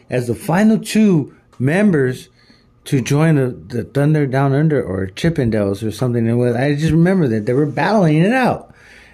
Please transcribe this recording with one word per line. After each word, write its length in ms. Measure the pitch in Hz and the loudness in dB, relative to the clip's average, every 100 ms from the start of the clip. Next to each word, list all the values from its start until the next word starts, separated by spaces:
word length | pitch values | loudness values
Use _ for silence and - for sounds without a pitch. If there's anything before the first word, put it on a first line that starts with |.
| - | -6
as 180 | 123 117 | -4 -4
the 80 | 110 | -6
final 420 | - 175 220 214 | -2 2 2 2
two 560 | - 214 214 165 - - _ - | 0 2 4 2 -2 -10 _ -4
members 720 | 131 180 214 151 127 123 - _ _ _ _ _ | -2 2 2 2 0 -4 -14 _ _ _ _ _
to 160 | - 139 | -4 -2
join 340 | 110 143 165 147 | 0 2 2 2
the, 120 | 127 | 0
the 360 | - 87 120 - | -4 -10 -8 -4
Thunder 420 | 139 147 156 139 | 0 2 2 0
Down 260 | 131 139 | 0 0
Under 300 | 135 160 139 | 2 2 0
or 240 | 90 95 95 | -2 -4 -6
Chippendales 760 | - 165 160 117 107 98 98 110 | -4 -2 0 0 0 -2 -2 -6
or 20 | |
something. 360 | - 127 120 113 | -4 -2 0 0
It 60 | |
was, 200 | 120 123 | 0 0
I 220 | 120 139 143 | 0 -2 -2
just 160 | 160 | 0
remember 380 | 160 170 190 139 | 2 2 2 0
that 160 | 110 107 | -2 -2
they 80 | |
were 120 | 127 151 | 0 0
battling 520 | 127 180 220 160 151 | -2 0 2 2 2
it 160 | 190 | 2
out. 420 | 262 220 - - - - - - | 2 0 -2 -8 -20 -20 -20 -20